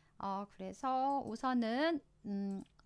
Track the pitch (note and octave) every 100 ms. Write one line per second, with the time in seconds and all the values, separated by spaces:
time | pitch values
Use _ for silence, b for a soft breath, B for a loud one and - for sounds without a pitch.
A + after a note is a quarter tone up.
0 | b - G3 G3 G3+ - F#3+ G3 C4 C4
1 | C4+ C#4 - A3+ C4 B3+ A3 A#3+ D#4+ D#4
2 | - _ G#3 G3 G3 G3 - -